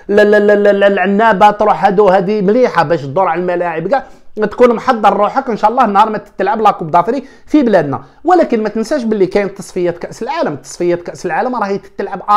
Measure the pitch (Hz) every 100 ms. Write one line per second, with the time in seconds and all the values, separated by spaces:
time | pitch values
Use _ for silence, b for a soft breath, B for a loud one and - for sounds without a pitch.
0 | B 202 208 208 208 208 202 202 202 196
1 | 185 202 226 196 208 208 214 185 196 196
2 | 208 190 185 214 190 226 240 170 151 165
3 | 139 139 185 165 180 175 175 165 170 262
4 | - b b - 208 - 240 220 - 233
5 | 208 196 202 254 254 214 214 247 226 196
6 | 220 208 - - 196 214 214 - 165 170
7 | 170 269 - B B 302 240 196 147 131
8 | B B 294 359 302 233 214 220 220 302
9 | 226 214 180 202 196 190 - - 175 170
10 | - - 233 320 262 143 - - 175 175
11 | 175 165 185 160 240 240 202 196 - -
12 | 196 196 -